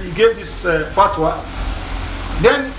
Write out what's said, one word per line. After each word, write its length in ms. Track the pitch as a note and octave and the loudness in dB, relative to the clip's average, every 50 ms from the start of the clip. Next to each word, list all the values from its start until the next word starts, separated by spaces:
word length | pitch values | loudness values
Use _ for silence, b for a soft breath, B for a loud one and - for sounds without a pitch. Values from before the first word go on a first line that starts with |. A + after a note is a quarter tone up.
| F#3 | -6
he 80 | F3+ | -6
gave 240 | D#3+ E3+ A3 A#3 A3+ G#3 | 0 4 4 4 4 2
this, 280 | G3 E3 - - - | -6 -10 -10 -6 -2
uh, 240 | F3+ E3 D#3+ D3+ - - | 0 0 0 0 0 4
fatwa. 480 | - G3 - - D#3 D#3+ D#3+ - - - - - - - - - - - - - - - - - - - - - - | 4 4 4 4 2 0 0 -2 -4 -6 -8 -8 -6 -6 -4 -6 -6 -8 -8 -6 -6 -6 -6 -8 -8 -8 -6 -2 4
Then 300 | D#3 A#3 C#4 C#4 C4+ C4 - | 4 4 4 4 0 -4 -6